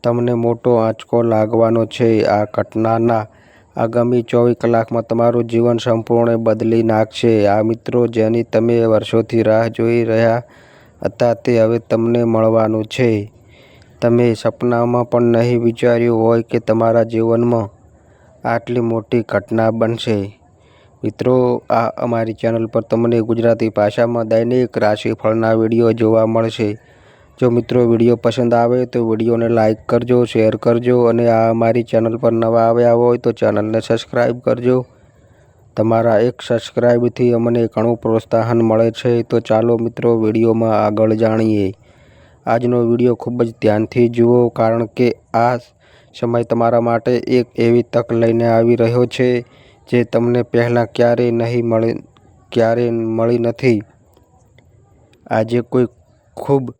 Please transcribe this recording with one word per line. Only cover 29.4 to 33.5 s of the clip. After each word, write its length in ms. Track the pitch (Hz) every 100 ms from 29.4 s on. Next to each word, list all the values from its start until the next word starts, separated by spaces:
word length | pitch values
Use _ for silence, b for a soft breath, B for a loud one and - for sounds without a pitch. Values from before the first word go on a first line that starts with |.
| 117
લાઈક 300 | 117 110 110 -
કરજો, 360 | 120 120 123 120
શેર 300 | 117 110 110
કરજો 480 | 123 117 123 123
અને 260 | 117 117 117
આ 200 | 113 113
અમારી 340 | 113 113 120
ચેનલ 340 | 113 113 113 117
પર 140 | 120
નવા 300 | 117 113 117
આવ્યા 320 | 113 117 120
હોય 240 | 117 120 123
તો 140 | 127
ચેનલને 480 | 113 107